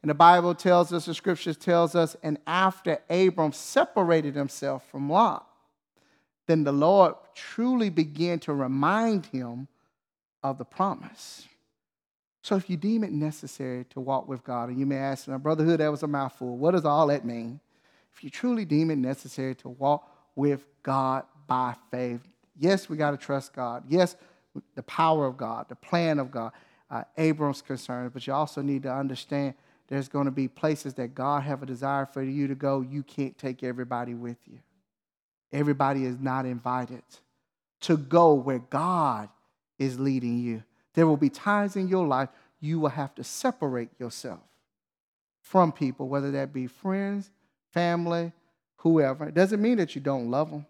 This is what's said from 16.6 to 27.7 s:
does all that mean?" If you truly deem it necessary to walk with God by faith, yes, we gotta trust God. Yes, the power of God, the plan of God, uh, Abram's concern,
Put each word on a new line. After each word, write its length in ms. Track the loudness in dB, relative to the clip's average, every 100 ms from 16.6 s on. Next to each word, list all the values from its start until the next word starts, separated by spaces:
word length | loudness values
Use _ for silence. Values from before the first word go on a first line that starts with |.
| 2
does 140 | 2 2
all 220 | 4 4
that 160 | 2
mean?" 360 | -2 -8 -10 -12 _ _ _ _ _
If 120 | _
you 80 | -16
truly 340 | -4 -2 0 2
deem 240 | 2 2
it 80 | 2
necessary 560 | 0 -4 -8 -8 -6 -6
to 140 | -12
walk 400 | -2 2 2 -2 _ _ 0
with 300 | 0 0 -6 _
God 440 | -2 0 2 -2 -6 _ _
by 300 | -2 0 -4 _
faith, 300 | -6 -6 -6 -12 _ _ -2
yes, 320 | 0 0 -2
we 80 | -2
gotta 200 | -2 -2
trust 360 | -4 -6 -6
God. 300 | -8 -6 -8 0
Yes, 280 | 2 2 0 _ _ _ -18 -16
the 100 | -18
power 440 | -12 0 2 4 0
of 100 | -4
God, 320 | -8 -8 -10
the 60 | -16
plan 420 | -4 0 0 0
of 140 | -2
God, 220 | -6 -8 -12 _ _ _
uh, 140 | -12 -10 -2
Abram's 460 | 0 2 -2 -4
concern, 480 | -8